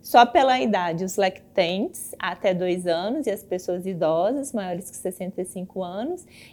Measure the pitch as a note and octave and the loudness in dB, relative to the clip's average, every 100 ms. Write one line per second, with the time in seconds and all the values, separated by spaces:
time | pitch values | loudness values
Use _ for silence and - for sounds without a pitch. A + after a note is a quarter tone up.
0 | - B3 A#3+ D#4+ C4 B3+ B3+ G3+ F3 E3 | 6 6 8 6 4 4 2 0 0 -2
1 | F#3+ - F#3+ F#3 - - E3+ F#3 D#4 - | -4 0 0 0 -4 0 0 0 -4 -6
2 | - - F#3 F#3 G3+ F3+ F3+ F3+ F3 E3 | -14 -6 -6 0 0 2 0 0 0 0
3 | G3 D4 B3+ G3 - F3+ F3+ F3+ F#3 F3+ | 0 -2 -2 -4 -4 -6 -2 -4 -4 0
4 | D#3+ D#3+ F#3+ C#4 C#4 A3+ F#3 F3+ F#3 - | 2 4 2 0 -4 -4 -4 -6 -8 -8
5 | F#3 F#3+ F#3 G3+ F#3 F#3 F#3 F#3+ F3+ F#3+ | -8 -6 -8 -6 -8 -8 -10 -8 -8 -6
6 | C4 F4+ - - - | -6 -8 -12 -20 -20